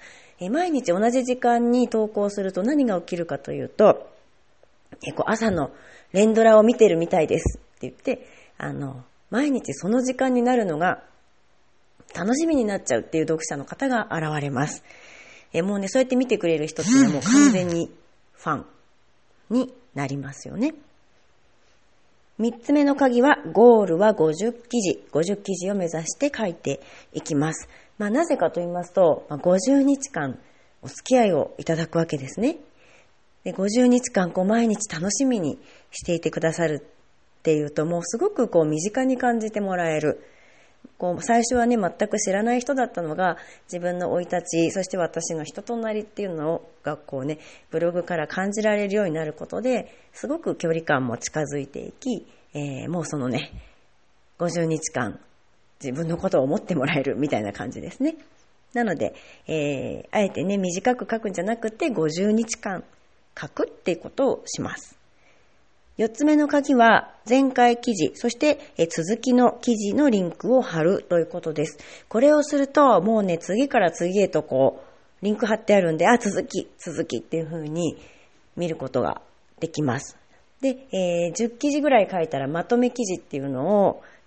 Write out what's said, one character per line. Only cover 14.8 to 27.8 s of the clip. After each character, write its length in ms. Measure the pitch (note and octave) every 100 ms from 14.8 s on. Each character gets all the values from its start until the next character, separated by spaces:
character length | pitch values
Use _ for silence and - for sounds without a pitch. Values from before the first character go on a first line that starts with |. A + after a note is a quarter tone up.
| - - - - - - _
え、 100 | E3
も 120 | F#3+
う 40 | G3+
ね、 100 | F#3+
そ 100 | C4
う 40 |
や 40 | B3+
っ 20 |
て 80 | B3+
見 100 | B3+
て 120 | G#3
く 80 | E3+
れ 100 | D#3
る 100 | D#3
人 160 | -
っ 20 |
て 60 | D#3+
い 20 |
う 40 | C4
の 40 | B3
は 60 |
も 40 | C#3
う 40 |
完 300 | F#3+ C#4 C#4+
全 160 | F#3+ F3+
に 220 | E3+ D#3+ - _ _ _
フ 160 | _ D#3+
ァ 80 | C#3
ン 100 | - - _ _ _ _ _ _ -
に 240 | A#3+ B3 - _
な 120 | C#3 C#3
り 100 | C#3
ま 160 | C3+
す 160 | C#3 -
よ 80 | D#3
ね。 180 | D4 D#4+ - _ _ _ _ _ _ _ _ _ _ _ _ _ _ -
三 140 | A3+
つ 200 | A#3 -
目 120 | D4
の 120 | C#4+ C#4+
鍵 260 | C4+ A#3+
は、 160 | C#4 C#4+ D#3+
ゴ 300 | F3 A#3+ A3+
ー 40 | F#3+
ル 120 | E3
は 140 | G#3+
五 200 | G#3 D#3+
十 200 | D#3 A#3
記 280 | A#3+ - A#3+
事、 220 | F#3 - -
五 120 | C#3+
十 140 | F3 G3+
記 180 | G3
事 160 | F3+ F3+
を 40 |
目 120 | G3+ E3+
指 200 | D#3+ D#3+
し 80 |
て 160 | - C#4+
書 100 | C4
い 100 | G3+
て 260 | E3 C#3 C#3 - - -
い 100 | D3+
き 120 | -
ま 180 | D3 D#3
す。 140 | D#3 - -